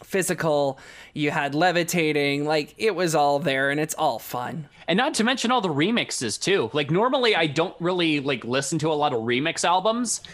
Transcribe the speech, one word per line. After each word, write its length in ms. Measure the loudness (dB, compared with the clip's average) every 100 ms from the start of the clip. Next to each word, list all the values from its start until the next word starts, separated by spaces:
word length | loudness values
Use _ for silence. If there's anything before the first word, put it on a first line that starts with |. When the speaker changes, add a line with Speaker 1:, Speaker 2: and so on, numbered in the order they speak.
Speaker 1:
Physical, 760 | -6 -4 -2 -2 0 2 0 -4 -12 -20 -12
you 180 | -4 -2
had 240 | 0 -2 2
Levitating, 920 | 2 2 0 0 0 2 0 0 0
like, 300 | 0 -2 -2
it 180 | -2 0
was 200 | 0 2
all 240 | 4 2
there, 300 | 0 0 0
and 100 | 0
it's 160 | -2 -2
all 240 | -2 -2
fun. 480 | -6 -8 -6 -8 -12 -10 -2
Speaker 2:
And 100 | 0
not 160 | 0 0
to 80 |
mention 280 | 0 0 0
all 100 | 0
the 80 | 0
remixes, 720 | 0 0 0 -2 -4 -6 -4
too. 300 | 0 0 0
Like, 180 | -2 0
normally 420 | 2 2 2 2
I 140 | 2 2
don't 280 | 0 -2 -2
really, 400 | -2 0 0 0
like, 240 | 0 -4
listen 340 | -2 -2 0 0
to 120 | 0
a 20 |
lot 200 | 2 2
of 80 | 0
remix 420 | 0 0 0 0
albums, 580 | 2 4 2 0 -2 -6 -10